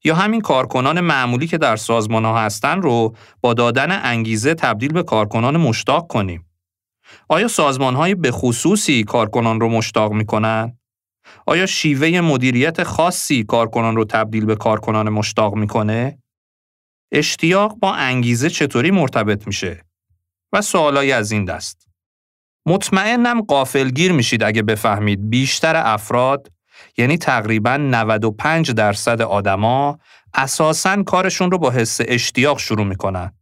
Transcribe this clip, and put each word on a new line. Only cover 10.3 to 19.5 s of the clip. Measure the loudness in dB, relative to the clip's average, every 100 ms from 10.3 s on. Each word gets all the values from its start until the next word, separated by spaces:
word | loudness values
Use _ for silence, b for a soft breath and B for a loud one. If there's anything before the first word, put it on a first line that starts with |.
| 0 0 -2 -4 -10 _ _ _ _ B B -2
آیا | 0 0
شیوه | 0 0 2 2 4
مدیریت | 4 2 2 2 0 0
خاصی | -4 0 0 0 -2 -2
کارکنان | 2 0 0 0 0 0
رو |
تبدیل | 0 0 -2 -2
به | -2 0
کارکنان | 0 0 0 -2 0
مشتاق | -2 -2 0 0
می‌کنه؟ | 0 -2 -2 -2 -2 -4 -8 _ _ _ _ _ _ _ _ _
اشتیاق | -2 -2 0 2 2 0
با | 0 -4
انگیزه | -2 -2 0 0 0 0
چطوری | -2 -2 0 2
مرتبط | 2 2 0 0 -2
می‌شه؟ | -4